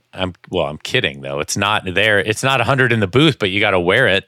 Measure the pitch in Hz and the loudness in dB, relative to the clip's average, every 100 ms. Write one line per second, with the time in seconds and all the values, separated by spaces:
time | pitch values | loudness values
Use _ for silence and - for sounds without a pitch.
0 | _ 95 92 90 - 90 73 76 - 131 | _ -8 -8 -8 -8 -4 -4 -6 -4 -2
1 | 90 69 67 71 76 101 101 107 92 90 | -2 -6 -8 -6 -6 -2 0 -2 -2 0
2 | 107 101 98 107 131 135 110 139 127 117 | 2 2 0 -2 0 0 0 2 2 2
3 | 95 123 160 - 101 101 104 95 87 110 | 2 2 2 2 -2 0 2 2 2 2
4 | 117 95 | 4 2